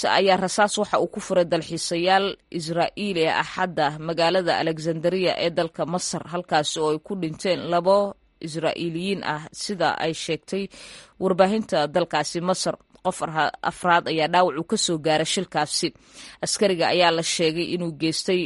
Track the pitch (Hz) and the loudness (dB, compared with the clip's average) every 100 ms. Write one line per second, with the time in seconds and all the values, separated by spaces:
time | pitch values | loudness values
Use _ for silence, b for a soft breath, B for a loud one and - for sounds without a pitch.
0 | - 127 196 180 185 - 208 - 202 - | 2 4 4 4 2 2 2 2 0 0
1 | 170 214 - 185 170 170 151 165 - 170 | 0 -4 0 2 2 0 -2 -6 -4 0
2 | 180 190 196 - - 170 160 170 165 - | 4 4 2 -6 -10 -8 -4 0 -2 -2
3 | 202 170 160 90 160 - 185 165 147 151 | -2 0 2 0 -2 -4 -4 0 -2 -2
4 | 160 165 165 185 170 104 160 160 160 165 | -4 0 2 2 2 0 0 -2 -2 0
5 | 170 185 170 - 170 175 165 - 160 175 | 0 2 0 0 -2 0 -2 -4 -4 -4
6 | - 165 156 175 - 156 151 160 156 156 | -4 -6 -6 -8 0 0 0 0 0 0
7 | - 196 160 156 196 170 156 175 175 202 | -4 -6 -6 -4 -2 -2 0 2 4 4
8 | 202 - _ - 165 156 151 - 170 165 | 2 -6 _ -14 -10 -4 -2 -2 -4 -4
9 | 190 185 - 151 156 - - 190 156 - | -4 -4 -4 -6 -8 -10 -6 0 0 0
10 | 160 160 - 156 - 190 196 B B B | -2 -4 -4 -6 -4 -6 -6 B B B
11 | B B 185 180 190 220 214 165 147 165 | B B 2 4 4 4 0 0 2 0
12 | 170 151 151 175 180 185 175 - _ _ | 0 0 0 -2 -2 -2 -2 -6 _ _
13 | 185 - 147 156 143 - - - 180 170 | -6 -4 -4 0 0 -2 -6 -2 2 2
14 | - 160 156 175 180 147 165 214 - 160 | 2 0 4 4 4 2 -2 -2 0 0
15 | 151 156 160 - 180 156 151 - 170 - | 2 2 2 -2 -2 -2 -2 -2 -4 -6
16 | B B B B 170 - 202 175 143 170 | B B B B -4 0 2 2 2 4
17 | 175 165 165 - 160 160 170 175 170 143 | 4 2 0 0 0 0 -4 -4 -4 -2
18 | 160 156 - 185 | -2 -2 0 -2